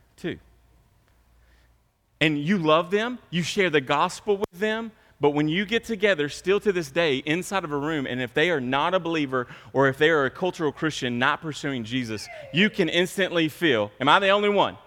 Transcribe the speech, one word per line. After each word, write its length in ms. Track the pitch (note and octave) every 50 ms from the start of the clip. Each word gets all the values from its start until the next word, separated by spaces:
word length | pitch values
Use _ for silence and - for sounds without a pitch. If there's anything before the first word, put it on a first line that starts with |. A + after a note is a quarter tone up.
| _ _ _
too. 220 | _ - E3+ A2 D#2 _ _ _ _ _ _ _ _ _ _ _ _ _ _ _ _ _ _ _ _ _ _ _ _ _ _ _ _ _ _ _ _ _ _ _ -
And 180 | D3 D#3+ D3+ C#3+
you 200 | D3 D#3+ G#3 G3
love 320 | D#3+ D3+ D#3 E3 F3 E3+
them, 280 | G3 G#3 A3 B3 B3+ A#3 _ -
you 120 | D#3+ F3 E3
share 280 | - - G#3 F#3+ F3
the 100 | D3 D3+
gospel 580 | C3 B2 D3 D3 E3 F3+ - - - G#3+ G3+ G3
with 220 | G#3 - - F3
them, 320 | G#3 G#3+ A3 A3+ A3+ A3 - _ _ _ _ -
but 100 | - D3
when 180 | C#3+ D3 D3+ D3+
you 160 | D#3 F#3 G#3
get 200 | F#3+ A3+ A3+ A3+
together, 440 | - A3+ F#3+ G3+ G#3 F#3+ D3 D3 C#3+
still 300 | - - - F3+ G3 G#3
to 120 | - G#3+ F#3+
this 180 | F3+ E3 C3+
day, 280 | C3 E3+ E3+ D#3+ C3 C3+
inside 460 | - D3+ D3+ F3+ F3 - G3+ F#3+ F3
of 80 | D#3 D3
a 40 |
room, 300 | C#3+ C#3 D3+ E3 D3+ C3
and 140 | - B2 B2+
if 140 | B2+ A#2 -
they 160 | D3+ D#3 F3
are 100 | F3 C#3+
not 340 | B2 B2 C3 C#3 D3+ F3 F#3
a 60 | F#3
believer 460 | E3 E3 E3 D#3+ D3 C3 C3 B2+ A#2+ - - - - - -
or 160 | B2+ C#3 C3+
if 100 | C3 -
they 120 | D3+ D#3+
are 140 | E3 D3+ C3+
a 60 | B2+
cultural 420 | - - F#3 F3+ - - E3 D3 C3+
Christian 460 | - E3 D#3 - - C#3 B2 A#2+ A#2+
not 220 | B2+ C#3+ D3 -
pursuing 440 | - D#3+ C#3+ - - C#3+ C3+ B2+ A2+
Jesus, 440 | G#2+ B2 C3 B2 A2 A2 G2+ - - - - - - -
you 180 | D#3+ G3+ G#3
can 180 | - - F3+ D#3+
instantly 600 | - E3+ F3+ F3 - - F#3+ E3+ E3+ E3+ E3 D3+
feel, 440 | - - F3 D#3+ B2+ G#2+ G#2 G#2 - -
am 80 | C3 C#3+
I 100 | D#3 F#3+
the 120 | G3+ F#3+
only 180 | G3 G#3 G#3 G#3
one? 300 | G3+ F#3+ D#3 G#2+ F2+ - -